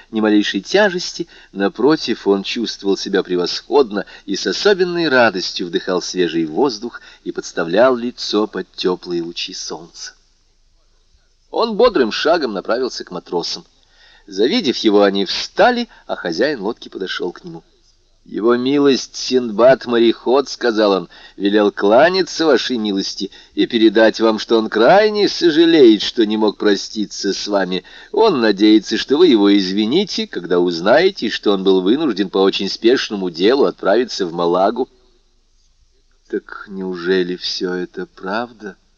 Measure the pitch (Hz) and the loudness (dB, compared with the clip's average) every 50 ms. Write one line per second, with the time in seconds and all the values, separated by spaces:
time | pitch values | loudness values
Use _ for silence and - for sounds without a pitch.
0 | - _ 113 110 107 107 107 104 101 - - 101 92 - - 196 214 202 170 180 | -14 _ -4 0 2 4 4 4 2 2 -2 -6 -4 0 2 2 2 2 0 -2
1 | - - - - 170 - - - - _ - 98 98 98 - - 113 143 160 156 | -8 -8 -10 -10 -12 -12 -14 -20 -20 _ -6 -4 -4 -2 -2 0 2 2 2 2
2 | - - 107 - - 98 101 98 95 - - 123 110 92 - - 101 98 95 - | 0 -4 -6 -2 0 0 0 0 0 -4 -6 -6 -6 -6 -8 -6 -2 -2 -2 -2
3 | - 98 95 - - 90 92 87 87 82 - - - - 120 143 139 104 101 101 | -2 -2 -2 -2 -2 0 -2 -2 -2 -2 -6 -8 -6 0 2 2 2 0 -2 -8
4 | - - - - - - 98 - - 101 92 - - 202 208 180 185 180 175 175 | -8 -10 -12 -16 -10 -8 -8 -6 -4 -4 -4 0 0 0 2 2 0 -2 -2 -2
5 | 165 151 131 127 117 110 92 92 85 - - - 95 87 85 92 - - 92 87 | -2 2 2 4 4 4 2 -2 -6 -8 -8 -8 -8 -4 -6 -4 -2 -2 -2 -2
6 | - - - 90 87 82 78 82 82 76 78 90 131 143 110 104 117 117 - - | -4 -4 -2 -2 -2 0 0 -2 -4 -4 -2 0 -2 -2 -2 -6 -12 -12 -14 -14
7 | - - - _ - 92 - - - - - - 85 82 85 104 123 131 127 120 | -20 -20 -20 _ -14 -12 -10 -10 -10 -10 -6 -6 -4 0 2 4 4 4 4 2
8 | 117 123 113 - - - - 104 107 101 - 95 92 _ _ - - 92 90 85 | -2 -6 -8 -8 -8 -4 -2 -2 -2 -2 -4 -8 -10 _ _ -4 -2 -2 -2 -4
9 | - 92 87 85 85 85 87 - - 95 90 - - - 87 80 85 85 - - | -6 -6 -6 -6 -6 -6 -8 -10 -12 -12 -12 -12 -12 -12 -14 -14 -16 -18 -20 -20
10 | - - - _ _ _ _ _ _ _ _ _ _ _ _ _ _ _ _ _ | -20 -20 -20 _ _ _ _ _ _ _ _ _ _ _ _ _ _ _ _ _
11 | _ _ _ _ _ _ _ _ _ _ - - 220 240 214 185 240 254 196 160 | _ _ _ _ _ _ _ _ _ _ -4 -2 -2 -2 0 2 2 4 4 2
12 | 123 107 - - - 147 170 180 143 117 101 92 - 95 107 123 131 110 - - | 0 0 -2 -2 0 0 0 0 0 -4 -6 -6 -4 -4 -2 -2 -2 -4 -6 -10
13 | - - 90 85 - - 87 87 85 - - - 85 _ _ _ _ _ _ _ | -12 -12 -12 -12 -10 -6 -6 -6 -4 -6 -8 -12 -14 _ _ _ _ _ _ _
14 | _ _ _ _ _ - 95 95 107 143 202 254 190 127 104 - - 110 101 104 | _ _ _ _ _ -10 -4 0 0 0 0 0 -2 -2 -2 0 0 2 4 4
15 | 101 101 98 98 98 - - - - - - - 190 240 247 233 240 - _ - | 4 4 2 0 -2 -4 -4 -8 -8 -6 0 2 2 2 2 0 -4 -8 _ -18
16 | _ - 110 - - 90 - 117 127 151 151 113 95 104 120 - - 123 - 110 | _ -12 -10 -8 -6 -6 -2 -2 -2 -2 -2 -4 -6 -6 -8 -8 -12 -16 -12 -10
17 | 95 90 - - - 90 85 - - 87 82 82 - _ _ _ _ _ _ _ | -8 -8 -8 -6 -8 -8 -10 -12 -16 -16 -16 -16 -18 _ _ _ _ _ _ _
18 | _ _ _ _ _ - 92 92 101 117 120 123 123 131 143 143 143 143 131 113 | _ _ _ _ _ -12 -6 -2 0 2 2 2 0 0 0 2 4 4 2 2
19 | - - - - - - 127 127 123 117 104 101 117 131 131 120 - 117 120 117 | -2 -8 -12 -10 -6 -2 0 0 0 -2 0 4 4 6 4 4 2 -2 2 2
20 | 117 113 104 - - 120 120 139 135 - - - 113 120 110 107 107 101 98 92 | 4 2 2 0 0 0 0 0 0 -2 -6 -4 -2 -2 2 2 2 2 2 0
21 | 85 - - - - - _ - 92 101 101 107 104 101 - - 104 101 110 127 | -2 -6 -14 -20 -20 -20 _ -4 -2 0 2 4 2 2 0 0 2 4 4 6
22 | 156 175 185 190 175 - - - 165 156 131 110 - - 127 113 107 104 95 98 | 4 4 2 0 -4 -4 -4 -2 2 2 2 2 2 -2 -4 -4 -4 -2 -2 -4
23 | 90 - - - 98 - - - - _ - 101 95 - - 113 110 113 101 113 | -4 -6 -8 -8 -10 -10 -10 -14 -20 _ -4 -4 -2 0 2 4 4 4 4 4
24 | 113 110 98 - 110 113 110 104 - - 117 113 110 107 - 107 113 135 175 202 | 4 2 2 2 0 0 0 0 -2 0 0 0 0 0 0 2 4 4 6 4
25 | 214 214 214 208 196 160 - - 165 170 147 160 170 165 165 156 131 113 110 95 | 4 2 0 0 -2 -2 -2 0 0 2 4 4 4 4 6 6 8 8 6 4
26 | - - - 120 110 104 107 107 107 104 - - 101 104 101 98 - - - 107 | 0 -4 -2 -2 0 0 0 0 0 -2 -2 0 0 0 0 0 -4 -8 -8 -8
27 | 101 90 - - - 98 92 - - 104 101 98 95 90 92 90 - - - - | -8 -8 -8 -8 -6 -6 -6 -6 -6 -4 -2 -2 -2 -2 -6 -8 -8 -10 -20 -20
28 | - - - - 220 233 165 127 113 110 101 92 107 107 110 110 95 - 110 101 | -14 -6 0 2 2 2 2 2 2 2 2 4 6 6 6 6 4 0 -6 -4
29 | - - 131 151 185 170 123 104 101 101 101 101 95 90 95 104 110 110 135 185 | -2 0 2 4 6 6 6 6 6 6 4 4 2 0 -2 -2 -2 0 0 0
30 | 208 - - - 220 - - - 87 85 90 87 90 90 85 82 87 104 123 156 | 0 -2 -4 -8 -8 -6 -8 -8 -4 -2 0 2 2 0 -2 -2 0 2 4 4
31 | 180 190 - - - 107 - - - 107 101 95 95 98 95 92 90 95 123 147 | 4 2 0 -2 -6 -6 -6 -4 -2 0 0 0 2 2 2 2 4 2 0 0
32 | 165 139 101 90 101 87 - 98 95 98 - - 101 95 - - - 113 127 127 | 0 -2 -2 -2 -4 -2 0 0 2 2 0 -2 -4 -6 -6 0 0 2 2 0
33 | - - 110 101 95 90 82 80 92 107 131 143 113 90 80 - - 92 101 120 | -2 -6 -6 -6 -6 -6 -4 0 0 2 2 2 2 0 -2 -2 -2 0 0 0
34 | 127 107 - - 98 85 80 87 87 85 87 90 95 104 123 117 127 - _ _ | 0 -2 -4 -6 -6 -6 -4 -2 0 0 2 2 2 0 0 -2 -6 -6 _ _
35 | _ _ _ _ _ _ _ _ _ _ _ _ _ _ _ _ _ _ _ _ | _ _ _ _ _ _ _ _ _ _ _ _ _ _ _ _ _ _ _ _
36 | _ _ _ _ _ - - 98 - - - - - 107 98 95 95 92 92 87 | _ _ _ _ _ -8 -8 -8 -8 -10 -18 -18 -18 -16 -12 -10 -8 -8 -8 -6
37 | 85 90 95 95 90 87 90 87 - - - - 101 90 90 90 90 - - 98 | -2 -2 0 0 0 -2 -6 -8 -8 -8 -8 -6 -6 -6 -6 -6 -8 -10 -10 -12
38 | 90 - _ - 92 95 101 113 120 117 120 101 104 98 90 _ _ _ _ | -14 -14 _ -14 -10 -8 -6 -6 -6 -8 -12 -16 -18 -18 -18 _ _ _ _